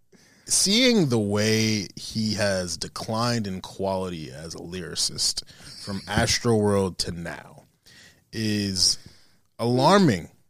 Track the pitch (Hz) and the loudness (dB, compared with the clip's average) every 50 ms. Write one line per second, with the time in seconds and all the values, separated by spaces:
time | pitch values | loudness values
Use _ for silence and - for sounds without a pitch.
0 | _ _ _ _ _ _ _ _ _ - - - - 190 208 233 262 247 233 208 | _ _ _ _ _ _ _ _ _ -2 0 0 2 2 4 4 4 4 4 4
1 | 165 131 120 113 104 101 101 104 107 110 110 110 110 110 110 104 87 - - - | 4 4 2 2 2 2 2 2 2 4 4 4 4 2 2 0 -2 -6 -10 -14
2 | - - - 113 110 107 98 101 104 101 95 92 92 87 82 82 - 85 - - | -14 -8 -6 -4 -4 -2 -2 -2 0 0 0 -2 -2 -4 -6 -8 -10 -10 -10 -10
3 | - - 110 110 120 120 120 117 104 98 92 92 - - - - 95 95 95 92 | -8 -6 -4 -2 -2 0 -2 -2 -4 -4 -8 -8 -10 -12 -10 -6 -4 -4 -2 -4
4 | 95 90 87 80 76 64 64 73 80 85 87 90 85 85 92 92 82 - 85 - | -4 -6 -8 -8 -10 -12 -12 -14 -14 -14 -14 -14 -12 -12 -10 -10 -10 -8 -6 -4
5 | - - - - - - - - - - - - - - - - - - 98 98 | -4 -4 -4 -4 -4 -4 -4 -6 -8 -12 -16 -20 -20 -20 -18 -14 -10 -8 -8 -8
6 | - - 104 110 117 113 - - - 123 113 107 104 104 101 98 95 92 - - | -6 -2 0 0 2 2 0 0 2 2 2 4 4 4 2 2 2 0 -2 -6
7 | - - 85 85 85 82 73 - - - - - - _ _ _ _ - - - | -6 -8 -8 -8 -10 -10 -12 -12 -14 -20 -20 -20 -20 _ _ _ _ -20 -20 -20
8 | - - _ _ _ _ - 110 110 107 104 104 101 98 95 90 - - - - | -20 -20 _ _ _ _ -8 -4 -2 -2 0 0 -2 -2 0 2 2 2 2 0
9 | - - - - - _ _ _ _ _ _ - 113 120 123 127 135 156 196 208 | -6 -16 -20 -20 -20 _ _ _ _ _ _ -4 -2 2 2 4 6 8 8 8
10 | 190 139 101 85 78 - - _ _ | 8 6 6 4 0 -6 -16 _ _